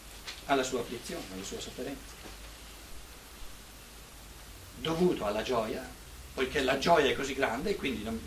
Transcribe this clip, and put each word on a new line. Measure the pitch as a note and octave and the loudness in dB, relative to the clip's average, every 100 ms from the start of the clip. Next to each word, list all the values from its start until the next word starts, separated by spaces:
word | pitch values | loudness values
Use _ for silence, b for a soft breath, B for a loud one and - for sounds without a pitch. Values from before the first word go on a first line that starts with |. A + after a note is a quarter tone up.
| - - - - - | -14 -12 -10 -10 2
alla | C#3 | 4
sua | B2+ B2+ | 4 0
afflizione, | A2+ A#2+ - E3+ - | 0 -4 -6 -6 -6
alla | F#2+ F#3+ | -8 -6
sua | A3+ | -6
sofferenza, | - - C4 C#4 - - - - - - - - - - - - - - - - - - - - - - - - - - - - | -6 -6 -6 -6 -10 -12 -12 -12 -14 -14 -14 -14 -12 -12 -12 -14 -16 -10 -10 -10 -14 -16 -16 -16 -16 -16 -16 -14 -14 -14 -14 -4
dovuto | C#3+ E3 F3+ - G#2 | 0 6 6 6 4
alla | G#2+ | 2
gioia, | A2 B2 A2 - - - - - - | 2 2 2 0 -4 -10 -14 -14 -8
poiché | - C3 D3 | -2 2 4
la | C3 C3+ | 4 4
gioia | E3+ E3 C3+ | 8 8 8
è | A#2+ | 4
così | C3+ | 0
grande, | C3 B2+ A2+ G#3 G3 | 2 2 2 0 0
quindi | C#3 A2 | 0 -2
non, | G#2+ A2+ | -2 -4